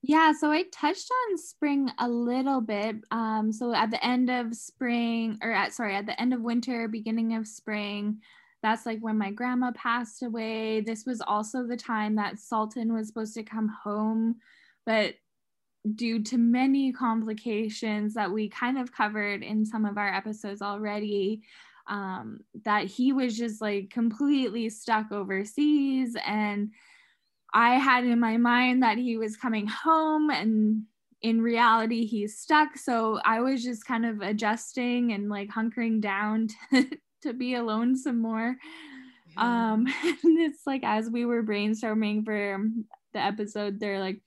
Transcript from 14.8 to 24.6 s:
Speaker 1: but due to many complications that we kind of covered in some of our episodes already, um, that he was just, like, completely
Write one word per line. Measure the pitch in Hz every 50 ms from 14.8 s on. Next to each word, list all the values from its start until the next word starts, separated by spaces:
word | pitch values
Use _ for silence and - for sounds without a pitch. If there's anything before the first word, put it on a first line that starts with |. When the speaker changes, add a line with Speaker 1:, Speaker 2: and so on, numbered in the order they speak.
| _
Speaker 1:
but | 233 226 220 208 175 - _ _ _ _ _ _ _ _ _ _ _ _ _ _ 214 214
due | 220 240 233 226 233 214
to | - 262 247
many | 233 233 233 247 262 269 269 277 269 262
complications | 254 - 254 233 226 226 220 220 220 220 - 240 214 208 220 220 214 - - 220 214 214 208 214 214
that | 226 214 185
we | 190 220 214 208
kind | - - 247 240 262 269
of | 254 247
covered | _ - 226 208 214 214 208 208 202 196 -
in | - 214 214 214
some | 214 220 220 214
of | 208 208 208
our | 208 202 185
episodes | 190 196 214 214 214 - 208 202 208
already, | 196 202 202 202 214 208 208 208 208 208 208 202 190 196 220 214 214 _ - - - - _ - _ -
um, | 202 202 202 190 185 185 113 110 - - - _ _ 220 214
that | 220 208 208 -
he | 196 - - 247 262 277
was | 269 262 247 214 220
just, | 240 233 214 214
like, | 220 214 208 202 196 196
completely | - 240 233 233 214 220 285 285 294 277 262 226 196 240